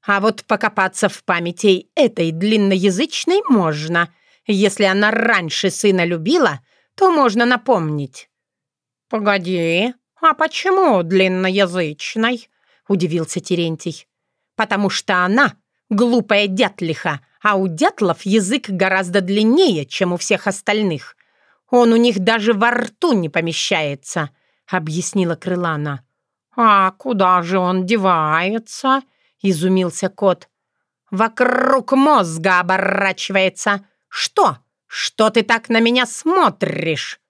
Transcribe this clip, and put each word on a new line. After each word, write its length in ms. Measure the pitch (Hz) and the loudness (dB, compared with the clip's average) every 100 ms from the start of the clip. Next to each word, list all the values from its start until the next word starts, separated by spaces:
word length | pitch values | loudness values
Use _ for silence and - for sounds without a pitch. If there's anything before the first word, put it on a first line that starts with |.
А 160 | - 202 | -2 0
вот 240 | 208 220 | 0 -4
покопаться 640 | - 214 220 214 190 - 202 | -4 -2 -2 -2 -4 -2 -4
в 140 | - | -4
памяти 640 | - 175 170 175 208 185 - | -4 -4 -4 -2 2 0 -2
этой 380 | - 247 - 165 | 0 0 0 -4
длинноязычной 1080 | 160 202 220 196 190 196 185 320 - - 381 427 | -2 0 2 2 2 0 0 -4 -4 0 0 2
можно. 640 | 233 170 151 156 170 175 _ _ _ - | 2 2 -2 -2 -2 -2 _ _ _ -2
Если 380 | 202 202 196 | 2 2 2
она 280 | 202 190 208 | 2 2 2
раньше 580 | 226 220 208 165 - 196 | 2 2 0 0 -2 -2
сына 340 | - 214 185 | 0 2 2
любила, 560 | 170 170 160 339 240 135 _ _ _ - | 2 -2 0 2 2 -2 _ _ _ 0
то 140 | 381 | 2
можно 360 | 330 262 208 240 | 4 2 2 0
напомнить". 840 | 247 254 220 156 151 139 - - _ _ _ _ _ _ _ _ | 0 0 0 0 -4 -8 -14 -20 _ _ _ _ _ _ _ _
"Погоди, 840 | 220 208 202 175 180 165 170 233 247 _ _ | -4 0 -2 -2 -2 0 0 -2 -6 _ _
а 140 | 330 | 0
почему 680 | 302 311 - 381 381 359 208 | 2 -2 -2 0 2 4 2
длинноязычной?" 1500 | 165 190 190 185 185 190 190 180 160 151 - 220 226 247 - _ _ _ _ | 2 2 2 0 -2 0 0 -2 -6 -6 -10 -4 -2 -4 -10 _ _ _ _
удивился 520 | 196 170 165 160 - | -2 0 -2 -4 -8
Терентий. 680 | - 175 170 160 - 156 _ _ _ _ _ - | -4 -4 -2 -6 -10 -12 _ _ _ _ _ -6
"Потому 340 | 220 202 202 | -4 0 -2
что 340 | - - 185 | -2 -2 0
она — 300 | 180 220 269 - _ _ _ | 2 2 0 -2 _ _ _
глупая 560 | 202 240 240 - 208 208 | 0 2 2 2 0 0
дятлиха, 720 | 190 208 - 170 156 170 139 _ _ | 0 0 0 -6 -4 -6 -8 _ _
а 160 | 208 202 | -2 0
у 120 | 190 | -2
дятлов 540 | 160 339 - 196 170 | 0 0 2 -2 -2
язык 480 | 196 214 190 262 - | 0 0 2 -4 -4
гораздо 500 | 185 190 190 180 196 | -2 0 0 0 -2
длиннее, 640 | 180 202 220 277 370 170 | 0 0 2 4 4 0
чем 280 | 139 - 180 | -4 -4 -2
у 40 | 175 | -2
всех 300 | - 196 - | -2 -2 -2
остальных. 680 | 196 - 214 208 151 - _ _ _ _ _ _ | -4 -4 -2 -2 -4 -10 _ _ _ _ _ _
Он 220 | 247 233 | 4 4
у 40 | 226 | 4
них 220 | 240 196 | 4 2
даже 360 | 185 226 214 | 0 0 0
во 160 | 214 233 | 0 0
рту 420 | 240 - _ 349 | 0 -6 _ 0
не 160 | 220 160 | 0 0
помещается", 1000 | 165 165 160 - 180 151 143 - 175 147 _ _ _ _ | -2 -4 -4 -2 -2 -2 -6 -8 -6 -8 _ _ _ _
объяснила 680 | 185 156 160 175 202 175 165 | -6 -4 -6 -4 -2 -2 -4
Крылана. 680 | - 180 175 151 147 139 _ _ _ _ _ - | -4 -4 -4 -4 -6 -8 _ _ _ _ _ 0
"А 340 | 226 202 190 | 2 4 2
куда 500 | 190 262 220 185 185 | -2 -6 0 4 2
же 160 | 170 190 | 2 0
он 280 | 180 185 185 | 0 0 0
девается?" 1160 | 226 190 170 156 160 180 226 226 - 269 269 269 _ _ _ | 0 2 2 2 0 0 -4 -8 -6 -2 -2 -2 _ _ _
изумился 680 | 196 165 180 190 180 - 190 | -2 0 0 0 0 -4 -6
кот. 400 | - 196 175 - _ _ _ _ _ _ | 0 0 0 -6 _ _ _ _ _ _
"Вокруг 840 | 190 226 - 247 254 262 269 - | -2 -2 0 0 2 2 0 2
мозга 680 | 269 285 285 175 165 175 180 | 2 4 4 2 -2 0 0
оборачивается! 1200 | 180 185 190 190 196 185 - 196 190 185 - 202 202 _ _ | 2 0 0 0 -2 -4 -4 0 0 0 -4 -4 -6 _ _
Что? 500 | - - - 294 127 _ _ _ | -8 -4 2 0 0 _ _ _
Что 440 | - - - 220 | -10 -8 0 0
ты 120 | 226 | 0
так 260 | 214 226 - | 0 -2 0
на 120 | 226 | 2
меня 260 | 233 247 247 | 2 2 -2
смотришь?" 1120 | - 320 370 285 - - - 160 147 - - _ | -4 -2 2 0 0 -6 -4 -6 -6 -8 -14 _